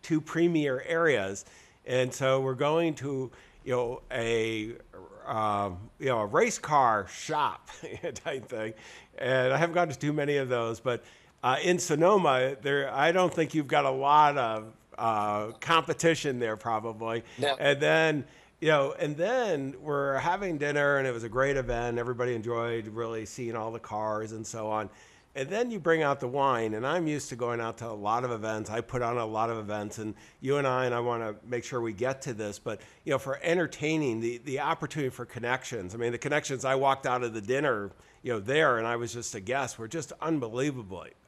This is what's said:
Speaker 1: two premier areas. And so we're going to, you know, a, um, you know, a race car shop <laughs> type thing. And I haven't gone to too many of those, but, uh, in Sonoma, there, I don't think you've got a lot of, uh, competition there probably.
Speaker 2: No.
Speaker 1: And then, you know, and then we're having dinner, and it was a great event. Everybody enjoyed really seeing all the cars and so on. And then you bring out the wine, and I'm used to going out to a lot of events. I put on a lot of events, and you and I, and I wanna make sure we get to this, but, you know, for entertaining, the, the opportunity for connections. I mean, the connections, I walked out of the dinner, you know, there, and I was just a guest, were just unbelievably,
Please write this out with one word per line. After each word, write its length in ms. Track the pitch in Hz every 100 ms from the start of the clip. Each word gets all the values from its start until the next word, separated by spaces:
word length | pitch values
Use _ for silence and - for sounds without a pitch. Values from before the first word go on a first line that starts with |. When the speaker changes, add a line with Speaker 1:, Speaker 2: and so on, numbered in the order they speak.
Speaker 1:
two 180 | - 156
premier 640 | 151 165 170 165 147 127 -
areas. 600 | 165 170 123 95 101 - - - _ -
And 260 | 127 123
so 260 | - 131 135
we're 100 | 131
going 400 | 127 143 160 170 135
to, 340 | 135 135 127 - - -
you 80 | -
know, 300 | 123 120 127 -
a, 600 | 127 117 117 113 110 110 117 - 92 90 104 -
um, 520 | 113 107 101 101 90 107 -
you 60 |
know, 140 | 139 117
a 80 | 104
race 320 | 143 233 -
car 480 | - 151 123 107 92
shop 640 | - - 151 131 87 - - 165
<laughs> 220 | 98 170 120
type 300 | - 139 -
thing. 240 | 117 110 110 - - - -
And 380 | 127 131 127
I 20 | 135
haven't 180 | 170
gone 140 | 170 170
to 100 | 131
too 140 | 147
many 240 | 151 143 143
of 140 | 131
those, 300 | 123 113 113
but, 220 | 131 117 - - - _
uh, 140 | 123 135
in 160 | 180 180
Sonoma, 800 | - 147 170 208 165 127 131 139
there, 320 | 139 139 139
I 180 | 120 156
don't 220 | 180 180
think 220 | - 151
you've 140 | 156 135
got 180 | 151 139
a 40 |
lot 460 | 131 139 151 151 143
of, 300 | 120 110 110 - _ -
uh, 540 | 117 107 104 104 107 113
competition 800 | - 165 143 143 160 160 147 123
there 200 | 113 110
probably. 640 | 117 113 113 110 113 117 - -
Speaker 2:
No. 180 | 143 135
Speaker 1:
And 220 | 143 139
then, 440 | 151 160 160 151 127 - - -
you 60 | 156
know, 260 | 151 139 -
and 180 | 156 147
then 600 | 185 254 226 156 135 139
we're 360 | 151 143 139 135
having 420 | 156 190 202 156
dinner, 380 | 143 147 143 139
and 100 | 131
it 80 |
was 80 | 117
a 60 | 113
great 280 | 120 135 139
event. 400 | 120 117 120 120
Everybody 380 | 120 120 123
enjoyed 540 | 117 107 117 117 117 107
really 360 | 107 113 113
seeing 300 | 107 - 120
all 160 | 113 110
the 80 | 113
cars 540 | - 107 107 107 110
and 120 | 110
so 240 | 110 113 107
on. 220 | 107 101 - - - _ 135
And 120 | 139
then 220 | 202 247
you 80 | 220
bring 240 | 165 160
out 160 | 147 139
the 80 | 127
wine, 480 | 135 139 120 110
and 100 | 110
I'm 220 | 131 170 160
used 220 | 147 -
to 80 | 120
going 240 | 120 120
out 180 | 113 110
to 80 | 117
a 60 |
lot 320 | 107 101 117
of 80 | 127
events. 360 | 117 110 110 101
I 120 | 113
put 200 | 113 123
on 160 | 120 120
a 80 |
lot 240 | 113 110 113
of 100 | 113
events, 400 | 104 104 104 113
and 140 | 107 101 - -
you 160 | 131 143
and 100 | 135
I, 200 | 127 127
and 60 |
I 60 | 120
wanna 380 | 120 117 113 107 110
make 160 | 123
sure 180 | - 127
we 120 | 117
get 280 | 98 123 135
to 120 | 143
this, 240 | 110 107 101
but, 220 | - 104 - -
you 80 | -
know, 60 | 135
for 180 | 139 135
entertaining, 720 | 170 175 156 - 151 160 143 113
the, 200 | 117 120
the 200 | 139 135
opportunity 520 | 143 160 147 156 131
for 140 | -
connections. 720 | 120 123 120 127 - 120 90
I 40 | 113
mean, 120 | 120
the 80 | 120
connections, 460 | 151 147 147 135
I 100 | 131
walked 320 | 135 135 135 143
out 160 | 123
of 120 | 120
the 60 | 110
dinner, 520 | 101 131 147 110 101 - - _
you 80 | 127
know, 80 | 117
there, 380 | 98 143 156 117
and 100 | 113
I 80 | 120
was 160 | 117
just 240 | 120 113 113
a 40 |
guest, 380 | 98 135 127 -
were 80 | 113
just 260 | - - -
unbelievably, 920 | 156 160 117 117 143 131 101 92 80 -